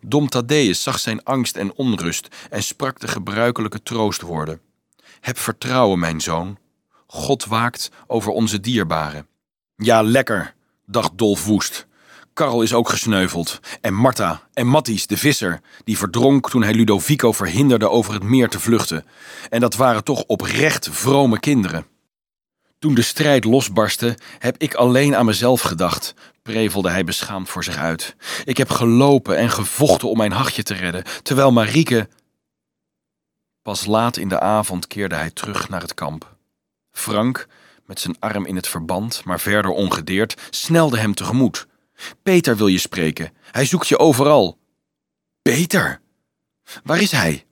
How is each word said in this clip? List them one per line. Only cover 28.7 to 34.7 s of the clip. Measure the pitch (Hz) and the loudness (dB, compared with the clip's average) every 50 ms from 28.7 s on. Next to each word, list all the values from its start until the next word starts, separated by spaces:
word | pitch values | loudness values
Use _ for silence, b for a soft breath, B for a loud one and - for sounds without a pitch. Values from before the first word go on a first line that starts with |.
gelopen | - - 123 117 117 120 135 139 143 131 - - 95 | 0 0 2 4 4 6 6 6 6 4 4 0 0
en | 76 113 117 | 0 2 0
gevochten | - - 104 - - - 143 147 - - - 120 | 0 -2 -4 -6 -2 0 4 4 4 2 2 -2
om | 113 | 0
mijn | 113 110 104 98 | 0 0 0 0
hachje | 110 135 - - - 107 | -2 -4 -4 -4 -6 -6
te | - 101 | -6 -6
redden, | 92 92 90 87 90 95 B B B B | -6 -6 -6 -6 -6 -10 B B B B
terwijl | - 151 127 139 135 123 | -2 2 4 4 6 6
Marieke." | 120 110 104 113 151 165 - 123 117 107 - _ _ _ _ _ _ _ _ _ _ _ _ _ _ _ _ _ _ _ _ _ _ _ _ _ _ _ _ _ _ _ | 4 4 4 2 2 2 4 2 0 0 -2 _ _ _ _ _ _ _ _ _ _ _ _ _ _ _ _ _ _ _ _ _ _ _ _ _ _ _ _ _ _ _
Pas | - 101 - - | -8 -8 -6 -2
laat | 104 107 110 113 120 120 | 0 0 2 2 0 -2
in | - 82 98 | -4 -6 -2
de | 92 - | -2 0
avond | - 95 107 107 104 - | 0 2 0 0 0 -2